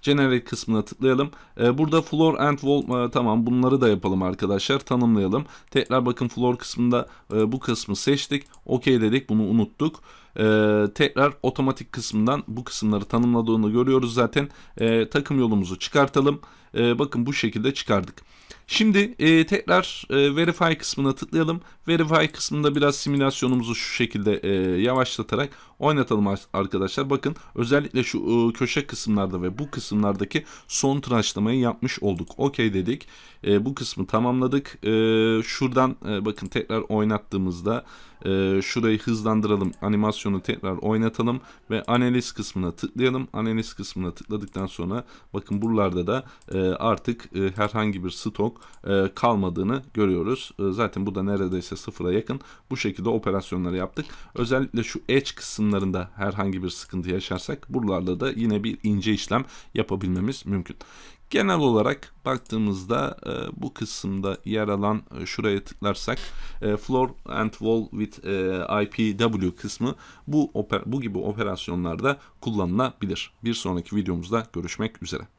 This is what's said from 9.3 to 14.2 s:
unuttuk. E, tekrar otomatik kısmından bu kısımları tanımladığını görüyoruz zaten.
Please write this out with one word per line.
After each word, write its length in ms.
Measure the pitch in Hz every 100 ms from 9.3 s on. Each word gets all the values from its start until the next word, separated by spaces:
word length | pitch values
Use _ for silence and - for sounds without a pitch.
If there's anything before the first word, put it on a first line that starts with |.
| 107
unuttuk. 560 | 104 113 101 - 156 156 - - - -
E, 40 | 107 107 107 107 104 104
tekrar 380 | 143 - 139 -
otomatik 480 | 123 127 135 131 -
kısmından 520 | - - 107 110 143 -
bu 160 | 113
kısımları 420 | 123 - 107 107 101
tanımladığını 680 | 117 120 117 113 113 107
görüyoruz 420 | 113 127 131 123
zaten. 360 | 117